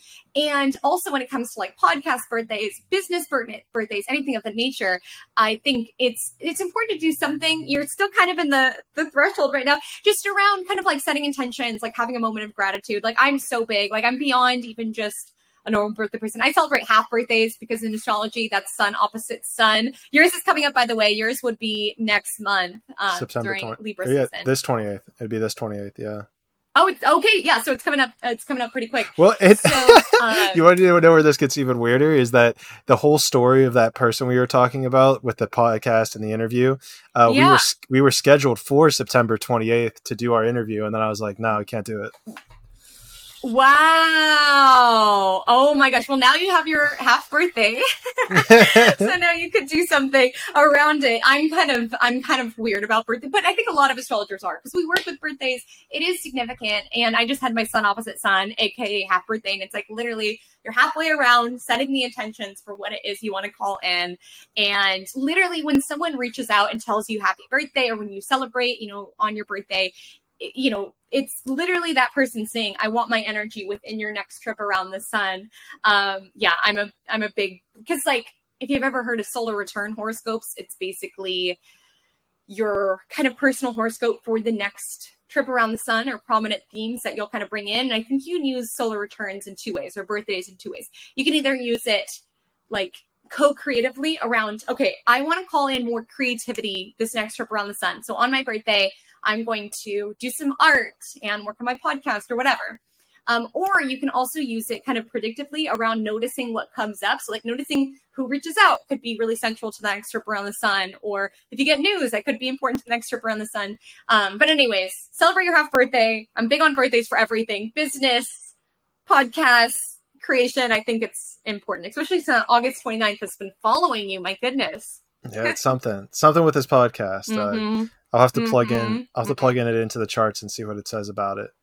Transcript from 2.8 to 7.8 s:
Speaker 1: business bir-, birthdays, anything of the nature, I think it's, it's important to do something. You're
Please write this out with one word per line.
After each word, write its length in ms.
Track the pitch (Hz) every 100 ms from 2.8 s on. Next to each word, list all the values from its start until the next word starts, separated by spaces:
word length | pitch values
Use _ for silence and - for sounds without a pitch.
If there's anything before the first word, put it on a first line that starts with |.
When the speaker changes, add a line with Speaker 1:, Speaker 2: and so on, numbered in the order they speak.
| _
Speaker 1:
business 360 | 392 370 349 311
bir-, 360 | 269 233 214 _
birthdays, 320 | 233 214 202 202
anything 300 | 285 277 226
of 60 |
the 100 | 220
nature, 480 | 214 254 - 196 180 - - - -
I 240 | 220 220
think 280 | 285 247 226 -
it's, 360 | 247 240 - -
it's 200 | 330 -
important 400 | 359 440 453 320
to 60 | 320
do 60 |
something. 540 | 294 294 302 320 320 302
You're 200 | 285